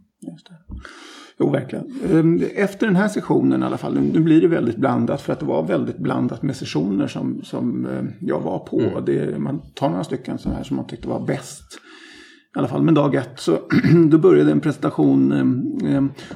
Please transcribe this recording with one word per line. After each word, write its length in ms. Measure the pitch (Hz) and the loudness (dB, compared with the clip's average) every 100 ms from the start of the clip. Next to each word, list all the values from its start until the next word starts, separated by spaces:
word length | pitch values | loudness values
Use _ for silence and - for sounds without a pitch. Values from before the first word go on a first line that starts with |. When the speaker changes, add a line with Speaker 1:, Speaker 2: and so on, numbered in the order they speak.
| _ _ - | _ _ -20
Speaker 1:
Just 140 | 160 _ | -20 _
det. 80 | 170 - - - - - - - - | -20 -18 -18 -18 -20 -20 -20 -20 -4
Jo, 100 | - | -2
verkligen. 340 | - - - - - 175 | 0 -4 -10 -12 -8 0
Ehm, 300 | 160 160 175 - - | 4 4 2 0 -2
efter 320 | 196 - 226 | -4 0 2
den 80 | 180 | 2
här 120 | 208 | 2
sessionen 540 | 214 - 139 135 131 | -2 0 2 2 0
i 20 | 127 | -2
alla 120 | 131 | -4
fall, 160 | 147 | -4
nu, 80 | 135 | -2
nu 180 | 139 160 | 0 2
blir 220 | 160 156 | 4 4
det 60 | 180 | 4
väldigt 300 | 170 120 - | 2 -2 -2
blandat, 440 | 131 123 117 - | 0 0 -2 -4
för 120 | - | -4
att 60 | 139 | -6
det 60 | 143 | -2
var 220 | 135 165 | -2 -2
väldigt 300 | 165 117 - | -2 -2 -4
blandat 460 | - 131 123 - | -4 -2 -2 -2
med 120 | 147 - | -6 -6
sessioner 520 | - 151 160 - 139 | -6 -4 -2 -2 -4
som, 340 | - 131 - | -4 -6 -6
som, 420 | - 127 123 123 127 | -8 -6 -4 -4 -6
eh, 180 | 131 135 - | -6 -8 -8
jag 180 | - 143 | -6 -4
var 200 | 165 180 | -4 -8
på. 200 | - - | -4 -2
Speaker 2:
Mm. 260 | - - 131 | -2 -2 -2
Speaker 1:
Det, 340 | 139 147 147 | -2 -2 -4
man 220 | 143 143 - | -6 -6 -10
tar 160 | - 147 | -4 -4
några 140 | 175 | -2
stycken 340 | 165 127 - 131 | -6 -8 -8 -8
sådana 200 | - 127 | -6 -8
här 60 | |
som 120 | 139 135 | -6 -8
man 100 | 127 | -8
tyckte 200 | - - | -12 -8
var 180 | 127 120 | -6 -4
bäst. 540 | 139 - - - - - - - - - - _ - | -6 -8 -20 -20 -20 -20 -20 -20 -20 -20 -20 _ -6
I 40 | |
alla 80 | 139 | -4
fall, 160 | 143 | 0
men 100 | 151 | 2
dag 220 | 151 143 135 | 4 2 0
ett 240 | 127 - | -4 -6
så 200 | - 160 - 151 | -2 -2 2 2
<clears throat> 260 | - 170 160 | 6 6 8
då 80 | 160 | 8
började 340 | 185 147 147 | 8 6 6
en 80 | 151 | 4
presentation, 720 | 151 - 156 - 143 135 135 | 0 -2 -2 2 4 4 4
ehm, 320 | 143 131 127 - - 151 | 4 2 0 -2 -4 0
ehm, 260 | 139 139 139 - | 0 0 -4 -16